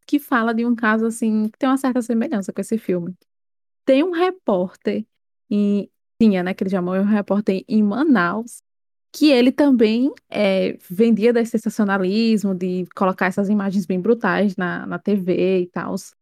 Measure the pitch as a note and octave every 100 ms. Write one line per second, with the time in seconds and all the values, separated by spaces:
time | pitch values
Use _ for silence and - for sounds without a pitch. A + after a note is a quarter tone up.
0 | - C#4+ - B3 A3+ A3+ A#3 A#3 A3+ A3
1 | A3+ A3+ A3+ G#3+ G#3+ - C4 C4+ C4+ B3
2 | A#3 A#3 C4 B3 F#3 - G3 A3+ - F3+
3 | F3 F#3 _ _ _ _ _ _ - C4
4 | F4+ E4 F#4 F#4 - F#3+ F#3 - - G#3
5 | A3 _ _ _ - G#3 G3+ G3+ G3 _
6 | _ - A3+ F#3 F3+ G3 F#3+ F#3+ F3 F#3
7 | G3+ G#3+ G3 G3 G#3 F#3+ - G#3+ G#3 G#3+
8 | D#4+ A#3 E3+ G3 A#3+ - _ _ _ _
9 | _ - D4 B3+ B3 C4 D4 B3 A3 A3+
10 | C4 - _ - G3+ F#3+ F#3 - - F3
11 | A3+ G#3 A3+ A#3 A3+ A3 A3 - G#3 G3
12 | F#3 G#3 A3+ A3 G3+ F#3 F#3 F3+ F3 -
13 | F#3+ F#3+ F#3+ F#3+ G3 G#3 G3 F#3+ F3+ F#3
14 | F#3 A#3 G#3 F3+ G3+ F#3 F3+ F3 - F3
15 | - G3+ F3+ F3 F3+ F#3+ F3+ - - F#3+
16 | - _